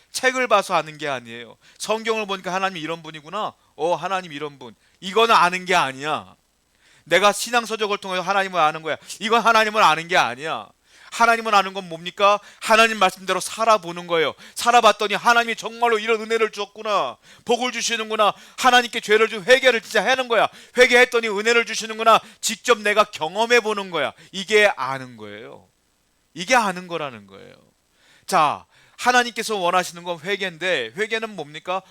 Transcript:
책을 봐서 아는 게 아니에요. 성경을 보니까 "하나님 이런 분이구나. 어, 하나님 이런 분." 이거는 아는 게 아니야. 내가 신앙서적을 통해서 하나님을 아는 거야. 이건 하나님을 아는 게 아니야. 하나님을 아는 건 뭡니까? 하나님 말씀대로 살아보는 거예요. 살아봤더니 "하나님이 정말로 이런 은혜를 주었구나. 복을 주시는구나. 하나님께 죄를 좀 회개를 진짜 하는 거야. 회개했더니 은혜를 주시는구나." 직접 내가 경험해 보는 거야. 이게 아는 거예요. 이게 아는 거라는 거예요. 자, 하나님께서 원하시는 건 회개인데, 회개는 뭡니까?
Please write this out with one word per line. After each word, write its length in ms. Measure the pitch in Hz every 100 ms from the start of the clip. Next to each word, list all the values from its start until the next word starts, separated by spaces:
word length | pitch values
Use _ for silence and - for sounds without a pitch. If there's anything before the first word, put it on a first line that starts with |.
| _
책을 360 | - 254 254 247
봐서 260 | 208 190
아는 240 | 175 156 151
게 100 | 147
아니에요. 500 | 127 117 117 113 - _ -
성경을 480 | - 220 226 220 208
보니까 280 | 190 180
"하나님 240 | 185 190 185
이런 260 | 151 170
분이구나. 500 | 156 156 147 196 185 - _ -
어, 200 | 160 165
하나님 360 | 175 190 180
이런 260 | 156 147 139
분." 180 | 123 107 _ _
이거는 340 | 185 190 226 202
아는 300 | 175 180 180
게 100 | 180
아니야. 600 | 139 131 147 135 92 92 _ _ _ _ _ _
내가 280 | - 180 208
신앙서적을 680 | 202 - 240 220 220 208 202
통해서 240 | 196 185
하나님을 360 | 175 196 190 180
아는 220 | 156 160
거야. 160 | 160 131 - -
이건 220 | 196 233
하나님을 420 | 214 220 220 214
아는 240 | 180 156 170
게 100 | 180
아니야. 500 | 123 123 156 127 98 _ _ _ -
하나님을 440 | - 233 226 220 208
아는 180 | 190
건 140 | 190 180
뭡니까? 520 | 160 175 - 202 202 - -
하나님 400 | - 220 226 220
말씀대로 400 | 185 185 185 185
살아보는 680 | - - 226 220 170 175 175
거예요. 280 | 165 143 - -
살아봤더니 600 | - 240 240 226 208 208 196
"하나님이 400 | 196 233 233 220
정말로 420 | 208 226 233 226
이런 220 | 220 220
은혜를 300 | 214 226 220
주었구나. 640 | 202 202 214 214 196 135 110 _ - -
복을 260 | 233 247
주시는구나. 640 | 233 214 226 220 214 208 - - -
하나님께 420 | 254 247 240 233
죄를 300 | - 214 220
좀 140 | 214
회개를 380 | 175 262 254 226
진짜 240 | - 220 196
하는 220 | 262 247
거야. 200 | 220 151 - - -
회개했더니 520 | 247 247 247 233 226
은혜를 360 | 202 214 233 208
주시는구나." 540 | 220 220 220 226 214 - -
직접 380 | - 214 - 226
내가 260 | 208 208 208
경험해 560 | - 156 190 233 240
보는 300 | 214 208 196
거야. 220 | 165 127 - -
이게 360 | 185 185 214 202 -
아는 400 | 127 135 127 117
거예요. 500 | 107 104 131 104 92 _ _ _ _ _ _
이게 200 | 156 185
아는 340 | 254 208 180 180
거라는 400 | 165 147 113 98
거예요. 280 | 98 95 95 _ _ _ _ _ _ -
자, 380 | 185 151 98 - _ _ -
하나님께서 580 | 247 247 240 226 220 208
원하시는 480 | 175 180 170 170
건 160 | 175 170
회개인데, 760 | 170 202 190 160 185 160 113 135
회개는 380 | 214 226 220 196
뭡니까? 480 | 147 156 180 185 -